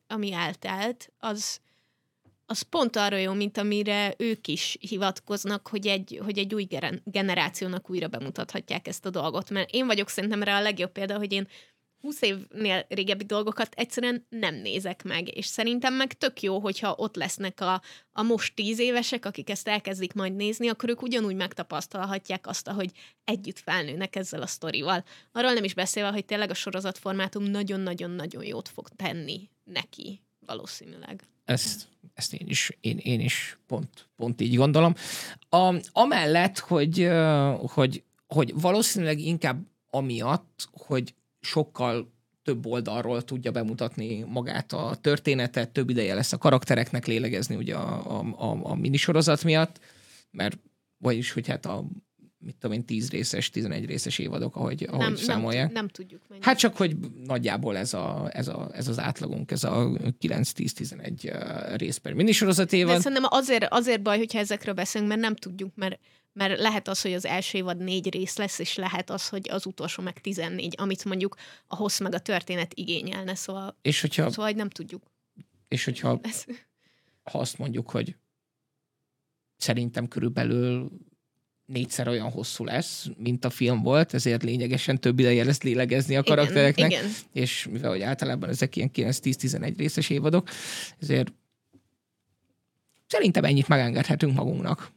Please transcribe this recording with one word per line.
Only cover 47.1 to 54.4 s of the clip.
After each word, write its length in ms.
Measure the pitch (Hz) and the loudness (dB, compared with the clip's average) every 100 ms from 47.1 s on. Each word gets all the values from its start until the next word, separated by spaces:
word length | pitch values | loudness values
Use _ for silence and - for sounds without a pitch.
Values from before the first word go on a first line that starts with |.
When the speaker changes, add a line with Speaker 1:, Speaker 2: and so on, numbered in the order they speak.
| 113 120 101 - 107 | 0 0 -2 -2 -4
Speaker 2:
ugye 200 | - - | -4 -4
a, 440 | - - - 101 | -4 -6 -4 -4
a, 60 | 113 - | -4 -4
a, 220 | 113 139 | -2 -2
a 120 | - - | -2 0
minisorozat 680 | 127 139 - 151 156 147 | 2 4 4 4 4 4
miatt, 360 | 165 156 160 - - - - - _ | 4 4 4 -2 -20 -20 -20 -20 _
mert 260 | - 101 - _ _ _ _ | -4 -4 -4 _ _ _ _
vagyis, 340 | 127 117 120 | 0 0 -2
hogy 160 | 135 - | -2 -2
hát 180 | - - | -2 -4
a, 200 | 101 - - - _ _ _ | -6 -8 -10 -16 _ _ _
mit 180 | - - | -16 -8
tudom 200 | 117 107 | -4 -4
én, 100 | 120 | -2
tíz 240 | 110 123 | -4 -2
részes, 400 | - 107 104 - | -4 -2 -2 -2
tizenegy 360 | - 110 - - | -2 -4 -4 -4
részes 320 | 127 - - | -6 -4 -4
évadok, 380 | - - | -4 -4